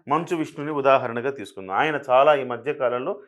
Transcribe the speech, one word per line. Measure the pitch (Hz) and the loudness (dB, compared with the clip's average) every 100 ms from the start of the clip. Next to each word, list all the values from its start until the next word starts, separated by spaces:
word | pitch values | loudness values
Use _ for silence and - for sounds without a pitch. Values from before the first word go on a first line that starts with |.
| - | -2
మంచు | 151 165 175 | -2 0 -4
విష్ణుని | 151 - 143 | -4 -8 -6
ఉదాహరణగా | 147 135 135 120 117 120 | 0 4 4 2 -4 -6
తీసుకుందాం. | - 98 - 95 98 | -8 -12 -14 -6 -2
ఆయన | 151 143 | -2 -2
చాలా | 131 127 147 | 2 4 6
ఈ | 147 | 4
మధ్య | 123 120 120 | 0 -6 -8
కాలంలో | 143 123 123 139 220 | -4 -2 -2 -6 -10